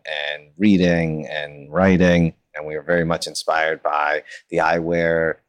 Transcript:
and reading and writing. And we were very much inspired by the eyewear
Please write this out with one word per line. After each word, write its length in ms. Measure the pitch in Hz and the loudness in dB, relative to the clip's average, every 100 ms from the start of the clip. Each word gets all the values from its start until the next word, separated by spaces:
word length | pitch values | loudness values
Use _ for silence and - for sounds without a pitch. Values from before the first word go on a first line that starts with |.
and 460 | - 76 73 76 76 76 | -10 -8 -6 -8 -12 0
reading 680 | 104 95 90 85 82 78 76 | 4 4 4 2 0 -4 -8
and 460 | 76 73 73 71 | -10 -10 -12 -8
writing. 640 | 78 95 90 90 87 82 - _ | 2 4 4 4 4 2 -2 _
And 120 | 76 76 | -14 -10
we 100 | 78 | -8
were 60 | |
very 240 | 73 87 82 | -2 0 0
much 200 | 82 80 | -2 -6
inspired 560 | 73 - 80 80 80 | -8 -2 0 0 -2
by 400 | - 76 73 76 - - - | -2 -2 -2 -4 -6 -16 -6
the 80 | 82 | -2
eyewear 760 | 80 85 82 85 85 82 80 78 | 0 0 0 0 0 0 -2 -4